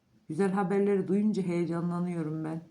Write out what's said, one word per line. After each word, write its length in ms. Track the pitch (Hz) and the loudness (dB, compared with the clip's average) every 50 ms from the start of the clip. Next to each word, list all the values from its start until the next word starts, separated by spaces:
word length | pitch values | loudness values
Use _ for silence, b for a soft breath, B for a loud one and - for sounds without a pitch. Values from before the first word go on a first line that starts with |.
| _ _ _ _ _ - | _ _ _ _ _ -8
Güzel 220 | 156 190 196 190 | -2 0 0 2
haberleri 560 | 190 208 196 175 202 196 202 202 202 190 185 | 2 0 0 2 2 2 4 4 2 2 2
duyunca 360 | - 190 208 208 214 202 202 180 | 2 2 2 2 2 0 0 -2
heyecanlanıyorum 1000 | 180 170 175 170 156 170 170 170 175 170 175 180 180 175 170 156 151 156 160 156 | 0 0 0 0 0 -2 -2 -2 -2 -2 -2 -2 -2 -2 -4 -4 -4 -4 -4 -6
ben. 180 | 156 165 165 165 - | -6 -6 -8 -10 -14